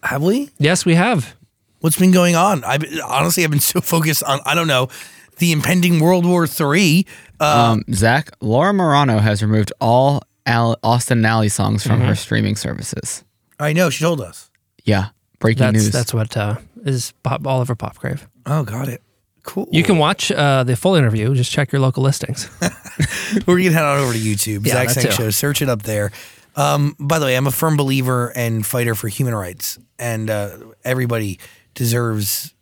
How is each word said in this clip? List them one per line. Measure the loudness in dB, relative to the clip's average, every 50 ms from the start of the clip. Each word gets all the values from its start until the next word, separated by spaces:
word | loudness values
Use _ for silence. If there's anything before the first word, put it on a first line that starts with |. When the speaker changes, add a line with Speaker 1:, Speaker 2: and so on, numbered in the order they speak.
Speaker 1:
Have | -4 -4 -2 0
we? | 0 0 0 0 -2 -6 _ _
Speaker 2:
Yes, | 2 2 2 2 2
we | 2 4
have. | 4 4 2 0 -2 -2 -4 -10 _ _ _ _ _ _ _ _ _
Speaker 1:
What's | -2 -2 0 4
been | 4 4
going | 6 6 4 4 4
on? | 4 2 2 2 0 -2
I've | -2 -2 -2
been, | -2 -4 -8 -8
honestly, | -6 -4 -2 0 0 0 0 0 0
I've | 0
been | 0 0
so | 0 0 -2 -2
focused | -2 0 0 0 0 0 -2 -2
on, | -2 -2 -2 -2 -2
I | -2 -2
don't | 0 0 2
know, | 2 0 0 -2 -6 -16 -20 -20 -20 -20 -20 _ _ -2
the | 0 2
impending | 2 0 0 0 0 2 2 2 2 4
World | 4 4 4 4 4
War | 2 2 2 2
Three. | 0 -2 -2 -2 0 2 4 4 4 4 2 2 0 -8 -20 -20 -20 _ _
Uh, | 0 2 4 4 4 4
Speaker 3:
Um, | 2 0 -2 -4
Zach, | 0 2 4 4 4 2 0 -4 -10 _
Laura | -2 0 2 2 2 2
Marano | 2 2 2 4 4 4 4 4 4 4
has | 4 2 2 2
removed | 0 2 2 2 0 0 -2 _
all | 0 2 4 4 4 2 2 0 -4 _ _ _ _
Al-, | 0 0 2 2 0 0 0
Austin | 0 2 2 2 2 0 0 2
and | 2
Ally | 2 2 2 2 0
songs | 0 0 0 0 0 -2 0
from | 0 2 2
her | 4
Speaker 2:
Mm-hmm. | 2 0
Speaker 3:
streaming | 0 -2 -4 -2 -2 0 -2 -2
services. | -4 -4 -8 -8 -8 -10 -10 -10 -10 -10 -10 -12 -12 _ _ _ _ _ _ _ _
Speaker 1:
I | -4 -2 2
know. | 2 2 0
She | 0 0 -2
told | -2 -2 -2
us. | -6 -12 -14 -20 -20 _ _ _ _ _ _ _ _
Speaker 3:
Yeah. | 0 0 0 0 -4 _ _ _ _ _ _
Breaking | 0 0 2 2 2
Speaker 2:
That's, | 2 2
Speaker 3:
news. | 2 2 2
Speaker 2:
that's | 0 -2 -2 -2 -2
what, | -4 -4 -2 -4
uh, | -4 -4 -4 -4 -6 -8 -18 _ -10 -6
is | -4 -4 -4 -6 -8 -14 _
Pop, | _ -6 -6 -4 -2
all | -2 -2 0
over | 0 -2 -4
Pop | -6 -8 -12 -12 -10
Crave. | -8 -8 -8 -8 -12 -16 _ _ _
Speaker 1:
Oh, | -4 -4 -4
got | -4 -4 -6 -8 -6 -8
it. | -8 -10 _ _ _ _ _ _ _ _
Cool. | _ -10 -8 -8 -6 -2
Speaker 2:
You | 0 0
can | 2 4 4 4
watch, | 4 2 0 -2 -2 -4
uh, | 0 0 2 2 2 2 2
the | 0 -2
full | 0 2 2 2
interview. | 4 2 2 2 0 0 0 0
Just | 0 0 0
check | 0 -2 -2 0
your | 0 0
local | 2 2 0 2
listings. | 0 0 0 -2 -4 -8 -8 -8 -10 -14 -8
Speaker 1:
<laughs> | -4 -4 -4 -4 -6 -20 -20 -4 -4 -4 -4 -4 -8 -6 -4 -4 -2 2
We're | 2 2 4
gonna | 4 2
head | 2 2 2
on | 2 0 0
over | 0 0 -2
to | -2
YouTube. | -2 -2 -2 -2 -2 -4 -4 -2 -2
Speaker 2:
Yeah, | 0 0
Speaker 1:
Zach | 0 0 0
Speaker 2:
that | 0
Speaker 1:
Sang | 0 0
Speaker 2:
too. | 0
Speaker 1:
Show. | 0 0 -2 -2
Search | -2 -2 -2 -2 -2 -2
it | 0 -2
up | -2 -2
there. | -4 -4 -4 -4 -4 -4 -6 -12 -20 -20 -20 -20 _ _ _
Um, | -2 0 0 2 0 0 -2 -2 _
by | -4 -2 -2 0
the | 0
way, | 0 0
I'm | 2 0
a | 0
firm | 0 0 0 0 2
believer | 0 0 0 0 0 0 0 0 -2 -2 -4 -4
and | -4 -4 -2 -2 -4 -4
fighter | -4 -2 -2 0 0 -2
for | -4 -4 -8
human | -4 -4 -2 -2 -2
rights | -4 -6 -8 -10 -10 -10 -10 -10 -12 _ _ _ -10
and, | -8 -6 -6 -6 -4 -4
uh, | -4 -4 -4 -8 -10 -16 -20 -20 -20 _ _
everybody | -4 -2 -2 -2 -2 -2 -2 -4 -4 -6 -10 -14 -20 -20 _ _ _ _
deserves | -6 -2 -2 0 0 0 -2 -2 -2 -2 -4 -4 -6 -8 -12 _ _